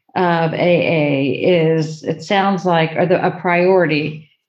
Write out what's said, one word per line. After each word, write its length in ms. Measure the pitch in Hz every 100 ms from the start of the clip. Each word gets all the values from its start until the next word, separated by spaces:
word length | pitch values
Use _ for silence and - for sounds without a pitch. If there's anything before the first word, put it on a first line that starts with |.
| _ -
of 380 | 180 170 165
A 40 | -
A 1160 | 170 170 - 165 147 139 139 - 180 175 160 160
is? 280 | 156 -
It 200 | - 160
sounds 420 | - 196 196 185 180
like, 300 | 165 160 -
or 100 | 175
the, 200 | 175 180
a 140 | 175
priority 880 | 180 175 180 190 165 151 156 156 - _